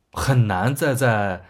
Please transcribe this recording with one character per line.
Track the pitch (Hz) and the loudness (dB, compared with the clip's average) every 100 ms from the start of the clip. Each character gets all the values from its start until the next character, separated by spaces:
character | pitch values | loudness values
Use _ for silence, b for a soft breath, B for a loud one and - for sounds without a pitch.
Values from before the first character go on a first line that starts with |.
| _ | _
很 | - - 131 110 | -6 0 2 2
难 | 90 110 | 0 0
再 | 139 156 | 0 -2
在， | 127 131 110 101 90 | 0 0 2 0 -4